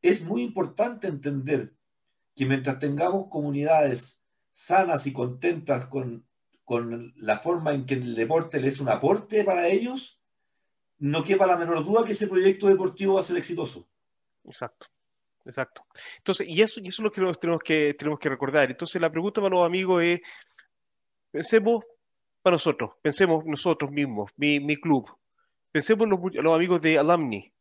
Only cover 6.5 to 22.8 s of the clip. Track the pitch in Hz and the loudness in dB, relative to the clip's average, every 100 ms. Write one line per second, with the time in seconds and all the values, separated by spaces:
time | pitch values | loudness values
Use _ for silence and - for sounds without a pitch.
6.5 | _ _ 120 117 117 - _ - - 165 | _ _ -4 -4 -8 -12 _ -4 -2 0
7.5 | 175 156 143 131 135 123 113 113 160 165 | -2 -2 -4 -2 -4 -4 -4 0 0 0
8.5 | 151 131 139 135 110 139 208 - 214 202 | -2 -2 -2 -2 0 2 0 0 0 2
9.5 | 180 175 196 233 262 - _ _ _ _ | 2 2 2 -2 -8 -12 _ _ _ _
10.5 | _ _ _ _ _ 143 156 156 196 190 | _ _ _ _ _ -4 -2 0 2 4
11.5 | 175 165 165 156 220 226 208 208 185 190 | 2 0 -2 2 2 2 -2 0 4 4
12.5 | 190 202 190 185 - 196 190 185 175 - | 4 4 4 2 -2 0 2 0 -4 -4
13.5 | 165 135 - - _ _ _ _ _ - | -6 -8 -10 -20 _ _ _ _ _ -20
14.5 | - 123 _ - _ _ _ _ _ - | -14 -14 _ -20 _ _ _ _ _ -16
15.5 | - 131 - _ - - - - 190 180 | -8 -8 -10 _ -20 -20 -14 -6 -4 -2
16.5 | 165 214 226 185 - 220 202 190 165 170 | 2 2 0 -12 -6 -6 -2 -2 -2 -2
17.5 | 170 - 156 147 143 147 147 151 131 135 | -2 0 0 0 -2 -6 -4 -4 -4 0
18.5 | 151 131 127 170 185 165 160 190 202 196 | 2 2 -2 -8 -2 -2 -2 -4 -2 0
19.5 | 180 170 180 190 180 170 175 - - - | 2 2 0 0 2 2 0 -4 -20 -20
20.5 | _ _ _ _ _ _ _ _ 147 165 | _ _ _ _ _ _ _ _ -8 2
21.5 | 226 208 233 - _ _ _ _ _ - | 2 4 0 -2 _ _ _ _ _ 2
22.5 | 170 - 139 | 2 2 -2